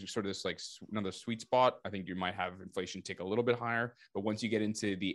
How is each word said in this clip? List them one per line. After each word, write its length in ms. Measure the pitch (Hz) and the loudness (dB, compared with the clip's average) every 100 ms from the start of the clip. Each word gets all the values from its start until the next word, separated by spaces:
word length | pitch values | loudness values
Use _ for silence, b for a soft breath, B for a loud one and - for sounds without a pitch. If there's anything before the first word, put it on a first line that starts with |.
| 95 | -6
sort 180 | - | -4
of 60 | 98 | -2
this, 160 | 98 95 | -2 -4
like, 100 | 87 | -4
s-, 220 | - - - | -8 -14 -6
another 220 | 107 95 | -4 -2
sweet 300 | - - 113 | -4 -6 -6
spot. 340 | - 127 127 - | 2 6 6 4
I 60 | - | 0
think 180 | 101 90 | 0 -4
you 80 | 92 | -2
might 180 | 92 | -2
have 200 | 95 90 92 | 0 -4 -4
inflation 400 | 92 - 92 95 | -8 -4 -4 -6
tick 180 | - 95 | -8 -6
a 40 | |
little 200 | 92 110 | 0 2
bit 140 | 120 117 | 4 2
higher, 360 | 117 117 120 b b | 2 0 0 b b
but 100 | 98 | -2
once 180 | 104 104 | 0 0
you 60 | 113 | 2
get 140 | 107 | 2
into 340 | 107 110 107 95 | 2 2 0 0
the 180 | 95 | 0